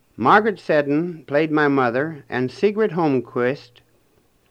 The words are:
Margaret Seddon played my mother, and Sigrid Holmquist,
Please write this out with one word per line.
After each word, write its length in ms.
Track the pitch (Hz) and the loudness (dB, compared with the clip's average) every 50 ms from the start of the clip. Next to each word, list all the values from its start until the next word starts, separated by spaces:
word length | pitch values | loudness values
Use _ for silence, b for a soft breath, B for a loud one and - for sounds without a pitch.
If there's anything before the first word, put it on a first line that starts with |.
| _ _ _ - | _ _ _ -2
Margaret 420 | 107 135 180 214 214 226 190 - | 4 4 4 4 4 0 -4 -4
Seddon 680 | - - 165 151 143 139 147 151 170 180 170 160 139 | -2 0 0 0 2 2 0 -2 -2 -4 -8 -12 -12
played 260 | - 139 147 160 156 | -2 0 0 0 0
my 160 | 147 156 147 143 | 0 0 2 2
mother, 580 | 139 139 127 120 113 127 147 160 160 139 - _ | 2 2 2 0 0 -2 -4 -4 -8 -12 -12 _
and 240 | 107 120 127 127 | -4 -4 -4 -4
Sigrid 380 | - - - 208 208 214 220 202 | -4 -2 -2 -2 0 0 -2 -2
Holmquist, 920 | 156 180 170 151 135 127 120 - - 127 120 123 139 - - - _ - _ _ _ _ _ _ _ _ _ _ _ _ _ _ | -2 -2 0 0 0 0 -2 -4 -4 -2 -2 -2 -2 -6 -12 -20 _ -20 _ _ _ _ _ _ _ _ _ _ _ _ _ _